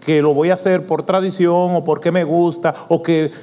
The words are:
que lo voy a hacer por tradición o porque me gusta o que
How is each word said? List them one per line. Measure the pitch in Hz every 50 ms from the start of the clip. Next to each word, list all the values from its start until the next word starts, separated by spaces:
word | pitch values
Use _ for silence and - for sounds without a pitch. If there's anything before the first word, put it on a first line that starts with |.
| -
que | - 156 151
lo | 147 151 147
voy | 139 156 175
a | 185
hacer | 180 190 190 185 180 185
por | 185 160 151 151
tradición | - 185 190 185 190 185 190 185 175 170 175 180 180 180
o | 170 151
porque | 160 156 147 - 175 170
me | 185 170
gusta | 143 160 170 175 170 156 - - 165 - - - -
o | 170 160 -
que | - 170 160 156 151 - -